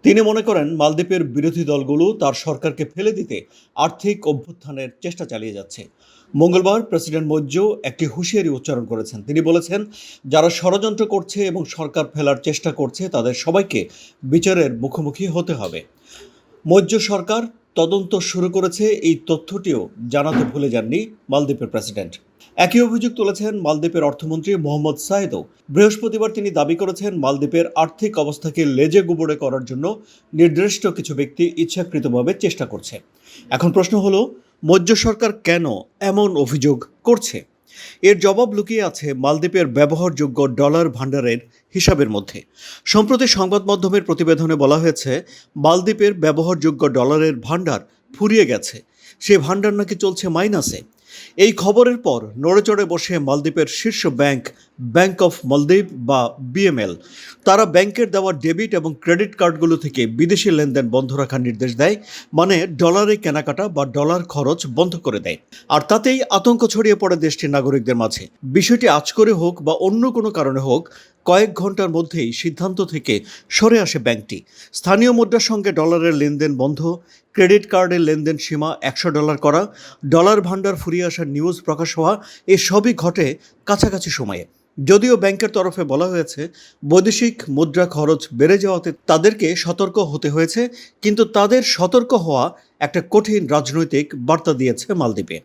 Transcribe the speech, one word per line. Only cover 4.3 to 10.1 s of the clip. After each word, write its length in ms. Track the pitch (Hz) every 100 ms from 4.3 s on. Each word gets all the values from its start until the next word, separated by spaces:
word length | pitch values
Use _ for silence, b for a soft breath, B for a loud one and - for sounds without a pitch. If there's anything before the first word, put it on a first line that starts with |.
| 147 139 170 143 135 131 _
চেষ্টা 220 | 175 175
চালিয়ে 280 | 156 113 110
যাচ্ছে। 360 | 101 98 - 95 _ b b b
মঙ্গলবার 480 | 143 170 180 185 214
প্রেসিডেন্ট 500 | 220 165 160 156 156
মঞ্জু 440 | 156 143 147 208 208
একটি 240 | 135 127 160
হুঁশিয়ারি 420 | 117 175 214 165
উচ্চারণ 360 | 135 143 131
করেছেন। 380 | 117 113 110 107
তিনি 180 | 107 151
বলেছেন, 440 | 160 170 170 196 214 B B